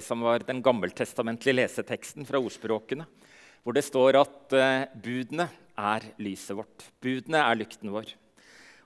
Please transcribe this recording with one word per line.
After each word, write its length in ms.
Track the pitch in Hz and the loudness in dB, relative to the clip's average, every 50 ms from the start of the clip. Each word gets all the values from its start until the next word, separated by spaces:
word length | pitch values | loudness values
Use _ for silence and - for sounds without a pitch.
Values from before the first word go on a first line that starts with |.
| - | -2
som 140 | - 120 117 117 | -2 -4 -2 2
var 220 | 117 117 117 107 | 2 2 2 0
den 140 | - 131 127 117 | -4 -6 2 4
gammeltestamentlige 920 | 131 123 110 90 90 - - 123 - - - 117 113 113 117 - 135 131 | 4 4 4 0 -4 -2 -4 -6 -4 -2 -4 -4 -4 -4 0 0 2 2
leseteksten 680 | 127 120 95 - - 104 - 120 - - - - - 143 - | 4 2 0 -2 -6 -6 -6 -8 -8 -8 -12 -14 -14 -10 -4
fra 100 | - 139 | -2 -2
Ordspråkene, 640 | 123 104 - - - 107 110 107 - - 131 143 160 - _ _ - - - - - - - _ _ | -2 -2 -6 -8 -4 -2 -2 -2 -2 -6 -8 -8 -8 -14 _ _ -20 -20 -20 -20 -20 -20 -20 _ _
hvor 80 | 120 113 | -2 0
det 80 | 139 143 | 0 0
står 380 | - - 135 127 135 131 135 | 2 2 4 6 8 8 8
at, 340 | 143 - - - - _ 135 | 6 4 2 -8 -6 _ 2
eh, 320 | 131 131 135 131 131 139 - - | 4 4 4 2 0 -2 -4 -8
budene 540 | 113 98 117 123 127 127 113 143 160 175 160 - - - _ _ | -12 -8 -6 -6 -6 -6 -6 -4 -4 -4 -4 -6 -12 -20 _ _
er 320 | - 104 104 107 110 110 107 - - 107 | -4 -2 -2 -2 -2 -4 -10 -12 -8 -8
lyset 320 | 101 95 - - - 98 | -8 -8 -8 -8 -10 -8
vårt. 320 | 101 107 - _ - - - _ _ - | -10 -10 -12 _ -20 -20 -20 _ _ -4
Budene 400 | 127 131 131 107 - 160 156 147 | -4 -4 -4 -4 0 0 2 4
er 160 | 120 117 110 | 4 2 2
lykten 320 | 104 - - - - 104 | 0 -6 -10 -12 -10 -8
vår. 240 | 101 107 117 - - - _ _ _ _ _ - - - - - - - _ | -8 -8 -8 -10 -16 -20 _ _ _ _ _ -20 -20 -20 -20 -20 -20 -20 _